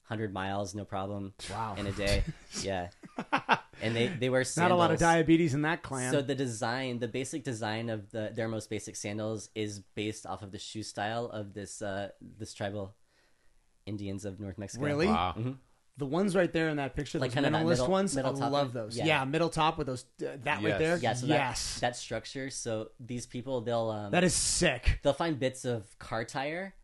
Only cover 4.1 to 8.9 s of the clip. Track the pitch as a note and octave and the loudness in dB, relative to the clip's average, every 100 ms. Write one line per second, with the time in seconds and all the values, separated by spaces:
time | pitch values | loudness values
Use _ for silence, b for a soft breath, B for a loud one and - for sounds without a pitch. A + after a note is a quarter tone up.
4.1 | E3 B2+ B2+ B2+ D#3+ F3 F3+ E3+ D#3+ E3+ | 2 2 2 2 2 4 6 6 6 6
5.1 | E3 D#3 E3 E3+ C3+ D3+ E3 - C3 B2+ | 6 6 6 6 2 0 -2 -4 -2 0
6.1 | - B2+ C3 C3+ A2 A#2 B2+ C3 A#2+ A#2+ | 0 0 -2 -2 -2 -2 -2 -2 -2 -2
7.1 | B2+ C3 D#3+ C#3 A2 A2 A2 A#2 A2 G2+ | -2 -4 -6 -6 -4 -2 -2 -2 -4 -6
8.1 | A2+ G#2+ A2+ A2+ A2 - G#2+ - | -6 -4 -2 -2 -2 -4 -6 -6